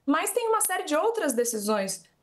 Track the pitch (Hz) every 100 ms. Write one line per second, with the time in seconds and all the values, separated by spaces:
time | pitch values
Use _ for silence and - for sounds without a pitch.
0 | - 311 415 480 453 440 - 370 320 302
1 | 427 453 302 233 233 214 202 208 196 -
2 | - _